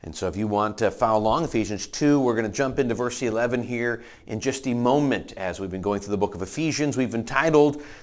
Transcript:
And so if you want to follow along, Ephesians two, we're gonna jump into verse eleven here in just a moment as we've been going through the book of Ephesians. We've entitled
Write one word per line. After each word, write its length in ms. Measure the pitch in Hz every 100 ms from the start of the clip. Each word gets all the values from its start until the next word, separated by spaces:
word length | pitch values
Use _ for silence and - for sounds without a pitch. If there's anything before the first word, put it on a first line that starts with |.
And 120 | - -
so 120 | 92
if 100 | 87
you 100 | 107
want 300 | 104 107 104
to 140 | 107
follow 280 | 92 117 110
along, 260 | 107 127 160
Ephesians 420 | 120 101 101 -
two, 340 | - 147 147
we're 140 | 127 113
gonna 120 | 110
jump 280 | 98 135 123
into 160 | 127
verse 280 | 110 123 120
eleven 400 | 123 110 120 123
here 400 | 120 120 120 113 - - -
in 120 | 110
just 280 | 127 131 135
a 60 |
moment 600 | 120 120 139 147 110 -
as 260 | - 92 90
we've 120 | 95
been 100 | 92
going 180 | 95 101
through 120 | 98
the 80 | 101
book 160 | 101 87
of 60 |
Ephesians. 520 | 92 - 160 139 147 123
We've 200 | 127 113
entitled 680 | 113 135 160 151 147 147 - -